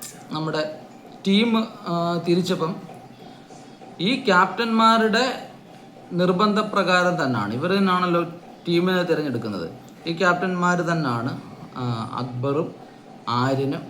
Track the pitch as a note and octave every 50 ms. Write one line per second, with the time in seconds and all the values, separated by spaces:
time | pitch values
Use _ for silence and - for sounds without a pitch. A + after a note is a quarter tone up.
0 | - - - - - - D#3+ D#3 D#3 D#3 D3+ - - - - - - - - -
1 | - - - - - G3 G3 G#3 A#3 A#3 A3 A3+ A3 - - - - F#3 E3+ E3+
2 | E3+ E3+ F3 E3+ - F3+ E3+ F#3 E3+ - F#3 - D#3+ E3 G#3 - - - - -
3 | - - - - - - - - - - - - - - - - - - - -
4 | E3 A3 C4+ - - G#3 F#3 F3+ F#3+ F#3+ - - A#3 A3+ A3+ A3+ A3+ A3+ A3+ A3+
5 | A3 G#3+ G3+ A#3 C4 C4 B3 - - - - - - - - - - - - -
6 | - - F3+ E3+ F3+ F3+ F3+ F3+ G#3+ G#3 G3+ G#3 G3 - - G3+ F3+ F3+ F3+ F3+
7 | F3 F3+ F3 D#3+ D3 C3 A#2+ G#2+ G2+ G2+ A2 B2+ D#3 F3+ G3 G3+ G3 F#3+ F3+ F3
8 | F3+ F3 E3+ E3+ E3 E3 - - - - - - - F3 E3+ E3+ F3+ F#3 F#3 F3+
9 | F3+ E3 D#3+ D3+ D3+ C#3+ B2 - A#2 A2 G2 F2+ E2 E2 - - - - - -
10 | - E3 E3+ E3 F#3+ F3+ F3 F3+ F#3+ F#3 F3+ F3+ F3+ F3+ F3+ F3 D#3+ E3+ E3+ E3
11 | D3+ B2+ A#2+ A#2 A#2 C#3+ - - - - - - - - - C3 B2+ B2 A#2 A2+
12 | A2+ - - - B2+ B2+ B2 B2 B2+ C#3+ C#3 D#3 E3 - - - - - - -
13 | - - - - - - A#2+ B2 B2+ C3+ C3+ C3 C#3 C#3+ D#3 E3+ -